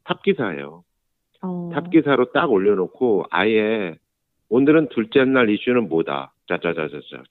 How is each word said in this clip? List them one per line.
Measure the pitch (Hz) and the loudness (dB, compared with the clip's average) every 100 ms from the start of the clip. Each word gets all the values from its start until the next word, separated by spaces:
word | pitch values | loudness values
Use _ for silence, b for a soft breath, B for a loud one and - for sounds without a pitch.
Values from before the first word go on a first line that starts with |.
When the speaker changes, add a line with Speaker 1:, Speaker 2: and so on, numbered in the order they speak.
Speaker 1:
탑 | - - | -10 -4
기사예요. | - 190 107 73 71 82 _ _ _ _ _ - | -2 -2 -2 -6 -12 -16 _ _ _ _ _ -14
Speaker 2:
어. | 185 180 175 | -10 -8 -6
Speaker 1:
탑 | 147 175 | -8 2
기사로 | 160 143 131 123 | 2 4 2 0
딱 | 143 160 | 0 0
올려놓고 | 101 98 98 87 - 127 98 - | 2 2 0 -2 -2 0 0 0
아예 | 85 104 110 107 113 92 78 _ _ _ _ - | 0 2 2 0 -2 -6 -10 _ _ _ _ -2
"오늘은 | 117 139 156 147 | 2 4 4 2
둘째 | - 110 139 131 | -2 0 2 4
날 | 135 113 | 2 2
이슈는 | 104 - 123 101 | 0 0 0 0
뭐다. | 80 80 69 67 _ - | -2 -2 -4 -8 _ -8
짜자자자자. | 85 85 82 76 71 - 67 - | -4 -2 -4 -6 -8 -16 -20 -14